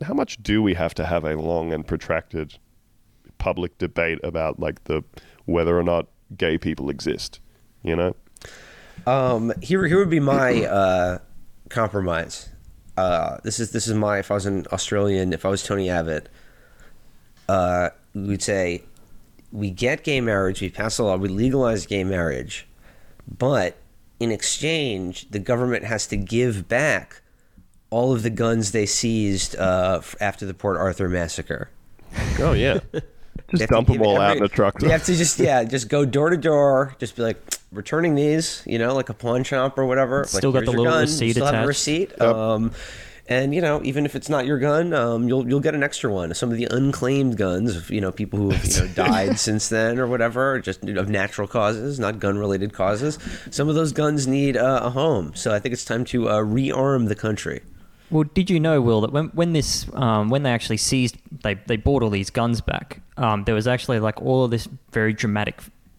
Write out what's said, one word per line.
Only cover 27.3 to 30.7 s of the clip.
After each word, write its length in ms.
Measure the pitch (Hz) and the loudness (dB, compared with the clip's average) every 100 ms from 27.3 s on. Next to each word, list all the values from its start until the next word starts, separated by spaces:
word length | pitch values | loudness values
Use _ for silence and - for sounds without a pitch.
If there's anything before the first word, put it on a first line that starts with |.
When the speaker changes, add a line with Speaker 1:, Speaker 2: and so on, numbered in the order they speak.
| _ _ - - - _ | _ _ -20 -20 -20 _
Speaker 2:
all 240 | 113 127 | 0 2
of 100 | 123 | 2
the 80 | 113 | 0
guns 420 | 104 117 113 104 | 0 2 2 0
they 140 | 117 104 | 0 0
seized, 720 | - 120 113 101 98 - - | 0 0 2 2 0 -2 0
uh, 400 | 92 92 92 87 | 2 2 2 0
f-, 140 | - - | -4 -4
after 240 | 104 - 98 | -4 -4 -10
the 80 | |
Port 220 | 90 101 | -4 -2